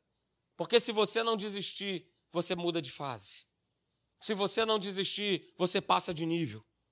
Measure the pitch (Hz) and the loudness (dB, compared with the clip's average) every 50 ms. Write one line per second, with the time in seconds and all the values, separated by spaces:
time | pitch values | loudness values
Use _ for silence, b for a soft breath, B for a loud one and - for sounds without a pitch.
0 | _ _ _ _ _ _ _ _ _ _ _ - 175 - 233 233 233 - 214 208 | _ _ _ _ _ _ _ _ _ _ _ -8 0 4 6 6 6 4 2 2
1 | 214 - - 226 226 226 226 208 196 214 196 202 180 - - - 196 202 190 160 | 2 2 2 0 0 0 0 -2 -2 -4 -6 -4 -4 -4 -4 -4 -4 -6 -6 -8
2 | - _ _ _ _ _ - 170 170 - 185 175 175 175 165 170 147 131 - - | -8 _ _ _ _ _ -2 0 0 0 0 0 -2 -2 -2 -2 -4 -6 -8 -8
3 | 147 139 123 107 - - - - - _ _ _ _ _ _ _ _ _ _ _ | -8 -8 -6 -4 -4 -4 -4 -6 -8 _ _ _ _ _ _ _ _ _ _ _
4 | _ _ _ _ - - 220 190 202 190 - 233 226 220 220 214 180 202 190 190 | _ _ _ _ -4 -4 -2 0 0 0 2 2 2 2 2 0 0 -2 -2 -2
5 | 190 - - - 208 208 190 156 - - _ - 180 175 - 196 - - 185 185 | 0 0 0 0 0 0 -2 -2 -4 -8 _ 0 2 2 4 2 2 2 2 2
6 | - - 180 151 170 165 165 170 165 127 107 110 - _ _ _ _ _ | 2 0 -2 -2 -2 -2 -2 -2 -2 -4 -6 -10 -16 _ _ _ _ _